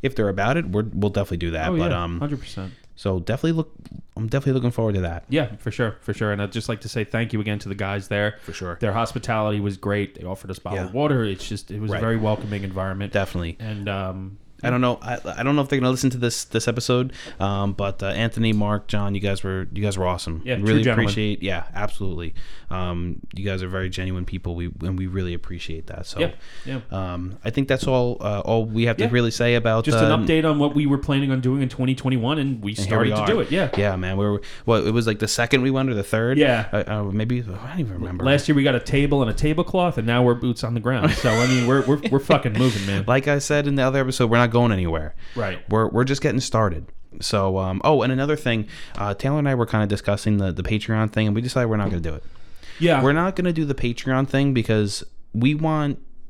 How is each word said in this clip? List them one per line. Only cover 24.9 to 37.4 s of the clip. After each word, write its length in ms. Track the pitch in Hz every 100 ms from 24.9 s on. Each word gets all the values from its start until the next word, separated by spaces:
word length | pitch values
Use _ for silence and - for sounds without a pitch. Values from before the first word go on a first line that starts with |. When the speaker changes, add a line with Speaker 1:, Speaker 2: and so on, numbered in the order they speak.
| 92
Speaker 1:
we 80 | 92
really 260 | 95 90
appreciate 540 | 87 - 85 - 80 78
that. 200 | - -
So, 120 | -
Speaker 2:
Yeah, 120 | 170 - - - -
yeah. 140 | 131 -
Speaker 1:
um, 480 | 95 92 87 90 104
I 60 | -
think 180 | 113 135
that's 180 | 131 -
all, 300 | 127 123 120
uh, 200 | 107 101
all 200 | - 113 110
we 200 | 107 117
have 100 | 110
to 80 |
Speaker 2:
Yeah. 60 | -
Speaker 1:
really 180 | 123 117
say 240 | - 120
about, 300 | 120 113 113
Speaker 2:
Just 140 | 113 120
an 120 | 110
Speaker 1:
um, 160 | 107 107
Speaker 2:
update 180 | 160
on 140 | 160 147
what 160 | 147
we 120 | 143 143
were 120 | 139
planning 320 | 139 139 139
on 100 | 131
doing 220 | 127 139
in 60 | 127
twenty 260 | - 127
twenty-one, 440 | 131 135 127 113 156
and 200 | 139 120
we 120 | 101
Speaker 1:
and 60 | 107
here 60 | 98
Speaker 2:
started 280 | 107 110
Speaker 1:
we 60 | 107
Speaker 2:
to 60 | 104
do 120 | 220
Speaker 1:
are. 40 |
Speaker 2:
it. 80 | -
Yeah. 180 | 170 151 -
Speaker 1:
Yeah, 180 | 101
man. 220 | 92 90 95
We 80 | 104
were, 140 | 104 - -
what, 180 | - 113
it 60 | -
was, 160 | 113 113
like, 140 | 107
the 80 | 110
second 340 | - 117 135
we 80 | 131
went 180 | 135 135
or 60 |
the 80 | 110
third? 340 | 98 110 117 139
Speaker 2:
Yeah. 300 | 143 117 104
Speaker 1:
Uh, 100 | 104 -
uh, 140 | 107
maybe, 380 | 101 104 113 123